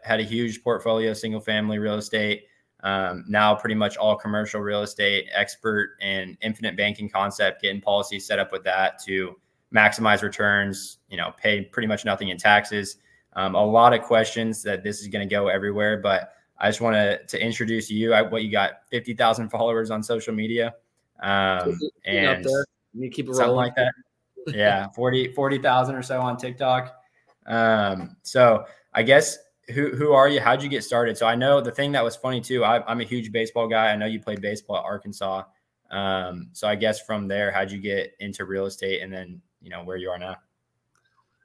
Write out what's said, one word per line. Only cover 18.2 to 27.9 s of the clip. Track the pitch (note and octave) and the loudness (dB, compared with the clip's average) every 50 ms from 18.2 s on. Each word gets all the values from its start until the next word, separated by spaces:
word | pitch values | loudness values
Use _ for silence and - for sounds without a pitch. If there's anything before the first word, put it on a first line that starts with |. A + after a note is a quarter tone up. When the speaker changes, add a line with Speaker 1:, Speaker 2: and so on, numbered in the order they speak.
Speaker 1:
what, | A2 F2+ A2+ A2+ | 4 2 0 -4
you | A2 G#2+ | -4 0
got | G#2+ G#2 G2 - - - _ - | 0 0 0 0 -2 -6 _ -8
fifty | - A#2+ A#2+ A#2+ | -8 -6 -6 -6
thousand | A2+ A2+ A#2+ A2+ A2+ A#2 A2+ G#2+ | -2 2 2 2 2 2 -2 -4
followers | - A2 A#2 A#2 A#2 A2+ A2 G#2+ | -2 0 0 0 0 0 -2 -2
on | A2 G#2+ | -4 -6
social | G#2+ - A#2 A2+ A2 - | -4 -4 -4 -4 -4 -4
media? | A2 G#2+ G#2+ A2 A#2 A#2 A#2 A#2 - - _ _ _ _ _ _ _ - | -4 -4 -4 -2 0 -2 -2 -2 -4 -12 _ _ _ _ _ _ _ -6
Um, | - G2 G2 G2 F#2+ F#2+ F#2 F2+ F2+ | -2 0 2 2 4 2 2 0 0
Speaker 2:
Keep | F2 F2 E2+ | -2 -4 -4
it | F2 - _ _ - - G2 G2 G2 | -6 -10 _ _ -6 -2 0 2 2
up | F#2+ F#2 | 2 2
Speaker 1:
and | F2+ F2+ | 0 0
Speaker 2:
there. | C3 C3+ C#3 C#3 - _ _ _ _ - | 0 0 0 -2 -4 _ _ _ _ -12
You | A2+ C3 B2 | -10 -10 -8
keep | - D3 C3+ B2 | -8 -8 -6 -2
it | B2+ | 0
Speaker 1:
something | B2+ B2 A#2+ | 2 2 4
Speaker 2:
rolling. | B2 B2 B2 | 4 2 0
Speaker 1:
like | B2 B2 | 0 0
that. | C3 B2 B2+ - - - _ _ _ _ _ - - - | 0 0 0 -2 -6 -16 _ _ _ _ _ -20 -14 -10
Speaker 2:
<laughs> | D#3+ C#3 | -6 -2
Speaker 1:
Yeah, | G#2 G#2 G#2 G2+ G2 G2 G2 | 2 2 2 2 2 -2 -6
forty, | - A2+ B2 B2+ B2+ B2+ B2+ - | -6 -2 -2 0 0 0 -2 -2
forty | B2+ C#3+ C#3 C3+ C#3 C3+ | -2 -2 0 0 0 0
thousand | C3 C#3 B2+ B2+ B2+ C3 C3+ | 2 2 4 4 2 0 -2
or | C3 | -6
so | B2+ C3 C3 B2+ | -6 -4 -4 -2
on | B2+ B2 A#2+ B2 | -2 -2 -4 -6
TikTok. | - B2+ B2 - C3+ B2+ B2+ B2+ C3 C3 - - _ _ _ _ _ _ _ _ - | -8 -10 -6 -2 0 0 0 0 -2 -4 -14 -20 _ _ _ _ _ _ _ _ -10
Um, | - A2+ A#2 A2+ A2+ A2+ G#2+ G#2 G2 | -4 0 2 4 4 4 4 2 0